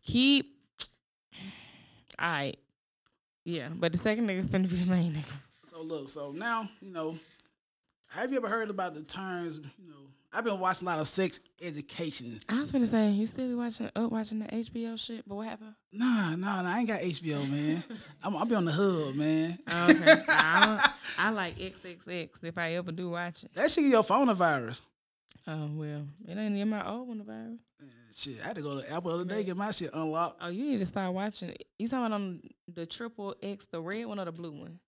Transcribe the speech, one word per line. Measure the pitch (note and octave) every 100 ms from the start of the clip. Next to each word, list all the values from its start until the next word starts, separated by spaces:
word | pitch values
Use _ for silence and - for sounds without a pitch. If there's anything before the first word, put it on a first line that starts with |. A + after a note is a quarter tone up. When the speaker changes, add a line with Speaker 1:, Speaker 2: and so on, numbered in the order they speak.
Speaker 1:
keep. | - A#3+ C4 C#4 - _ _ _ - _ _ _ _ - G3 - - - - _ _ -
All | E3+
right. | D#3 C#3 - _ _ _ _ _ _ _ _
Yeah, | - E3+ C3
but | E3 E3+
the | F3
second | A3 G#3+ A3+
nigga | F#3 F#3+
finna | F#3+ F#3
be | F3
the | F3+
main | F3+ E3+
nigga. | D3+ C#3+ C#3 - _
Speaker 2:
So | - E3
look, | D#3+ D#3 C3+
so | D3 C#3+
now, | D3 A3+ A3+ G#3 -
you | G3
know, | F3 D#3+ E3 - - _ _ _ _ _ _ _
have | - B3
you | C4+
ever | A3
heard | A3+ A3
about | F#3+ F3+
the | D#3
terms, | D#3 F#3 F#3+ F3+ E3+ D#3 C#3+ -
you | F3+
know, | C#3+ C#3 _ _
I've | G3
been | A#3 G3
watching | F#3 F3+ F3+
a |
lot | E3
of | D3+
sex | - F#3 - _ _
education. | F3 D3 C#3+ - E3 C#3 A#2+ A2 -
Speaker 1:
I | A#3
was | D4
finna | C4+ A#3
say, | A3 G#3+
you | G3+ A3+
still | - B3+
be |
watching, | A#3+ A#3+ A3+ A3
uh, | - A#3
watching | A3+ G#3+ A3
the | G#3+
H | A3 A3+
B | A#3+ A#3
O | A3+
shit, | - A3+ -
but |
what | G3+ A3
happened? | G#3+ A3 G#3+ _
Speaker 2:
Nah, | G3+ B3+ A3+ F3+ E3
nah, | F#3+ G3
nah, | F3+
I | G3+
ain't | A3+
got | G#3
H | F3+ D3
B | E3
O, | D3
man. | C#3 C#3+ D3+ E3 - A3+
Speaker 1:
<laughs> | - -
Speaker 2:
I'm, | F3+ F3+
I |
be | A#3
on | A3
the | E3+
hub, | D#3 G3 F3 D3
man. | C3+ D3+ D#3 E3 F3 -
Speaker 1:
Oh, | E3+ F3
okay. | - E3 E3
Speaker 2:
<laughs> | -
Speaker 1:
I | - D#3 E3 D4
don't, | G#3+ C#4 - - -
I | G3
like | G#3+ F3 -
X | F#3 F#3
X | F#3 F3 F3+
X | F3 D#3+ -
if | E3 E3
I | E3
ever | E3+ F3+
do | E3 F3+
watch | E3+ F3 E3+
it. | -
Speaker 2:
That | E3+ D4
shit | -
give | C#4+
your | A#3
phone | G#3+ G#3+ C4+
a |
virus. | G3 F3 C#3+ A#2 B2+ - _ _ _ _ - -
Speaker 1:
Oh, | D#3 D3+
well, | D3+ D3+ D3 D3 D3+ -
it | F#3
ain't | G#3+ G3+
in | G#3
my | G#3+ F#3
old | A3 B3+
one | A3
a |
virus. | G#3 A3 A3+ A#3 _ _
Speaker 2:
Man, | C#3 A#2+ A#2 G2+
shit, | C#3+ A#2+
I | D3
had | E3
to |
go | D3 C#3
to | -
Apple | D#3+ F3
the | E3+
other | F3+
day, | G#3
Speaker 1:
Man. |
Speaker 2:
get | F#3+ F3+
my | G3+
shit | - D#3+
unlocked. | D3+ D#3+ D#3 E3+ -
Speaker 1:
Oh, | F3
you | F3+
need | C#4+ A#3+
to | F#3
start | G3+ F#3+
watching | F#3 G#3 - F3+
it. | - - _
You | A#3
talking | C4 A#3
about |
on | G#3 G3 F3 - - -
the | E3+ E3
triple | - A#3 A3+ G3+ F#3+
X, | G3 G3 -
the | E3+
red | E3 G#3 A#3
one | G#3
or |
the | F3
blue | E3 E3+
one? | D3 E3+ E3+